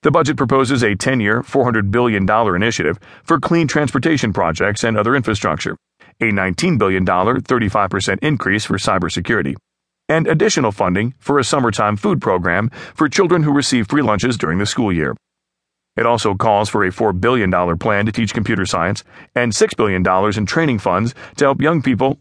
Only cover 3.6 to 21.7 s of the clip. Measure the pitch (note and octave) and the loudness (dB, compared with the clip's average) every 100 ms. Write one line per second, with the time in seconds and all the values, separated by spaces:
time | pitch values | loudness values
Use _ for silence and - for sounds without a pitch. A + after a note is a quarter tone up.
3.6 | D#3 D3+ D3 C#3 C#3 D3+ A#2 G2 E2+ D#2+ | 2 0 0 0 0 0 0 0 -2 0
4.6 | F#2+ G#2+ A#2 A2 G#2 C3+ B2+ G#2 G2+ D#2+ | -2 0 -2 0 0 0 0 -2 -2 -2
5.6 | F#2+ G2 _ _ - _ A2+ G2+ F#2+ F2+ | -6 -10 _ _ -20 _ -2 0 -2 0
6.6 | F3+ D3 G2+ F#2+ F#2 F2+ G2 B2 - B2+ | 0 2 2 2 0 2 2 0 -2 -2
7.6 | G#2+ G#2 G2 G2 F#2+ G2 D3+ C#3+ - G2+ | 0 0 -2 -2 -2 -2 -2 -2 0 -2
8.6 | - - - G#2 E2+ - E2+ A2 C#2+ - | -2 -4 0 0 -2 -6 -2 -2 -2 -6
9.6 | _ _ _ _ _ D#3+ D#3+ D#3 G#3+ E3+ | _ _ _ _ _ 0 2 2 2 2
10.6 | B2 G2+ F#2+ F2+ A#2 - - C#3+ B2 D3+ | -2 0 0 0 -2 -6 -2 0 2 0
11.6 | A#2+ G#2 G#2+ G#2 G#3 E3+ - F#2 F2 F2 | 0 0 0 0 -2 0 0 0 0 0
12.6 | A2+ - - - D#3 - F3+ F3 D3+ C#3+ | -2 -6 -20 -2 -2 2 2 2 2 0
13.6 | - B2+ G#2 D3 B2 G#2 A#2 A2+ D#2+ F2 | 0 0 0 0 2 0 0 -2 -2 -2
14.6 | G#2 - A2 E2+ C#2+ A1+ _ _ _ _ | -2 0 0 0 -2 -6 _ _ _ _
15.6 | _ _ _ - A#2 A#2+ A2 G2 A2+ G#2 | _ _ _ -2 0 2 0 0 2 2
16.6 | G#2+ G#2+ F#2+ F#2 A2 F2+ A#2+ B2+ F#2+ F2+ | 0 0 -2 0 -2 0 0 2 2 0
17.6 | F2 E2+ A2+ G2+ G#2+ G#2+ A2+ - G#2 G#2+ | 0 -2 0 0 0 -2 -4 -2 -2 -2
18.6 | F#2 G2 E2+ A2 - - - - A#2+ G#2+ | -2 -2 -2 -4 -10 -20 -8 -2 -2 0
19.6 | A2 - G#2+ F#2 F#2 F#2 G#2 G#2 G2+ - | -2 0 0 2 2 2 2 0 -2 0
20.6 | D#3+ A2+ - F2+ A2+ - - - C#3+ C#3 | 0 0 0 0 -2 -6 -18 0 2 2
21.6 | C#3+ | 0